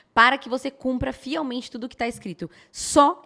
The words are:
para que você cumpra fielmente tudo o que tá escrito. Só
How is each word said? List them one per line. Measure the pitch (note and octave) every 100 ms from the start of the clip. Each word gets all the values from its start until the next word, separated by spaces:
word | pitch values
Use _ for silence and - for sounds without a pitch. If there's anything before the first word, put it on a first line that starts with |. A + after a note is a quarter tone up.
| _
para | A#3 A#3+ C4+
que | A#3+
você | B3+ C4+
cumpra | - B3+ B3+ C4
fielmente | - B3+ E4 C#4 B3 -
tudo | A#3+
o | B3
que | -
tá | A#3
escrito. | A#3 G3 E3 E3 - _
Só | - - D4 C#4+ F4+